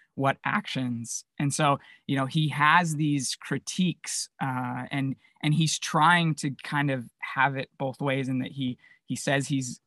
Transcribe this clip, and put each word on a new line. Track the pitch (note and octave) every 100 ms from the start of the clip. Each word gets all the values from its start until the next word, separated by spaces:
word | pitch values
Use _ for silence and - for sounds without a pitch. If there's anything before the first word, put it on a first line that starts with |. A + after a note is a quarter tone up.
| _ -
what | C3+ -
actions. | C#3 G#3+ - - B2+ A#2 A#2 - - -
And | C#3+
so, | - D3 C3+ - - -
you | C3+
know, | C3+
he | D#3 D3+
has | C3 D3+ E3+ E3+ D3
these | D3+ C#3+ B2+ -
critiques, | - - - - F3+ - - - - -
uh, | C3+ B2+ B2 B2+ B2+
and, | C#3 C3+ - _ -
and | D3+
he's | D3+ D#3+ -
trying | - D#3+ D#3+ E3+ E3 D3
to | D3 B2
kind | - D3 C#3+
of | C3 A#2 -
have | - C#3 C3+ C3+
it | - -
both | C3+ -
ways | C#3+ C3 C3
in | C3
that | B2+
he, | C#3 B2+ B2 - _ -
he | -
says | - C#3 C#3
he's | C3+ B2 -